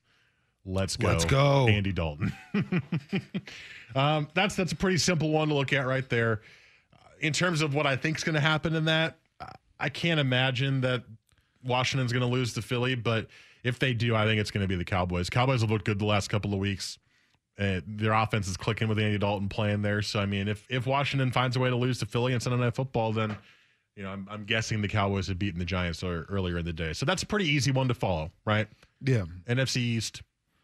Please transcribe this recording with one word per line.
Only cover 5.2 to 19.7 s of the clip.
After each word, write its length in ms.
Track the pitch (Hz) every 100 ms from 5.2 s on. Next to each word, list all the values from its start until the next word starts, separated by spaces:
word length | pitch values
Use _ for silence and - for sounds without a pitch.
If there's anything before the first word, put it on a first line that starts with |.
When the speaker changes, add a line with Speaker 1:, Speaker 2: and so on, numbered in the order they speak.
| 156
Speaker 1:
one 180 | 156 156
to 40 |
look 200 | 147 135
at 120 | 139 131
right 220 | 131 131
there. 340 | 120 117 107 - - - _ _ - - -
In 140 | 151
terms 280 | 143 180 160
of 140 | 156 139
what 100 | 143
I 120 | 131
think's 260 | 156 151
gonna 160 | - 151
happen 340 | 156 156 170
in 120 | 160 156
that, 320 | 160 160 - _ - - - _ -
I 100 | 147
can't 300 | - 170 160
imagine 640 | 135 127 131 123 139 135
that 220 | 127 127 - 110 _ _ _ _
Washington's 500 | 127 123 127 135 123
gonna 120 | 123 123
lose 280 | 127 120
to 80 | 123
Philly, 340 | 110 123 127 127
but 320 | 113 113 - - - -
if 160 | 123 123
they 140 | 131
do, 220 | 120 117 110
I 100 | 107
think 140 | 107
it's 100 | 101
gonna 180 | 104 95
be 100 | 92
the 80 | 87
Cowboys. 440 | 95 90 87 87
Cowboys 300 | 123 123 127
have 100 | 110
looked 120 | 107 104
good 140 | 101
the 60 | 104
last 240 | 104 -
couple 240 | 107 101
of 60 | 101
weeks. 400 | 98 92 - - _ _ _ _ _ -
Uh, 220 | 101 92 80
their 280 | 107 110
offense 340 | 110 113 110 95
is 80 | 90
clicking 320 | - 107 113
with 100 | 107
Andy 200 | 107 104
Dalton 320 | 101 104 98
playing 320 | 107 104